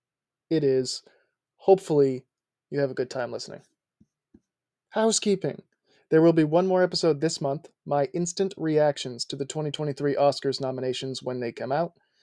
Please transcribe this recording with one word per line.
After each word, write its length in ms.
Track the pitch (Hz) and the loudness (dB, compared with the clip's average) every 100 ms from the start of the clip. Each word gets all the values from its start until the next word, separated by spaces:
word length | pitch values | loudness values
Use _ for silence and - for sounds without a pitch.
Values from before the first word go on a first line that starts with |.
| _ _ _ _ _ | _ _ _ _ _
it 140 | 160 | 0
is. 400 | 139 131 127 - - _ _ _ _ _ | 2 2 0 -8 -14 _ _ _ _ _
Hopefully, 720 | - 190 - 147 135 127 - _ _ _ _ | 4 4 4 2 2 0 -10 _ _ _ _
you 80 | 143 | -4
have 140 | 135 | -2
a 20 | |
good 160 | 131 131 | -2 -6
time 220 | 131 120 | -6 -8
listening. 300 | 113 - - _ _ _ _ _ _ _ _ _ _ _ _ _ | -8 -12 -16 _ _ _ _ _ _ _ _ _ _ _ _ _
Housekeeping. 720 | 220 226 214 208 190 151 - - _ _ _ _ | 0 2 2 0 0 -2 -8 -14 _ _ _ _
There 100 | 160 | 6
will 100 | 165 | 6
be 120 | 160 | 6
one 240 | 151 165 190 | 4 2 2
more 160 | 185 | 2
episode 360 | 180 - 170 143 | 2 2 0 2
this 200 | 160 - | -2 -2
month, 300 | 139 156 - _ | -4 -6 -10 _
my 200 | 156 143 139 | -4 -2 0
instant 400 | 170 175 - 190 - | -2 -4 -2 -4 -2
reactions 680 | 160 151 151 143 131 123 | 0 2 2 0 -8 -10
to 100 | - | -10
the 120 | 139 139 | -8 -8
twenty 260 | 156 151 | -6 -6
twenty-three 420 | 143 151 139 143 | -4 -6 -2 -2
Oscars 460 | 131 143 135 139 131 | 2 2 2 -4 -4
nominations 640 | 131 131 127 127 135 127 | -6 -4 -4 -4 -8 -8
when 160 | 135 123 | -8 -6
they 100 | 120 | -6
come 220 | - 117 | -6 -4
out. 220 | 147 170 - _ _ | -2 -2 -8 _ _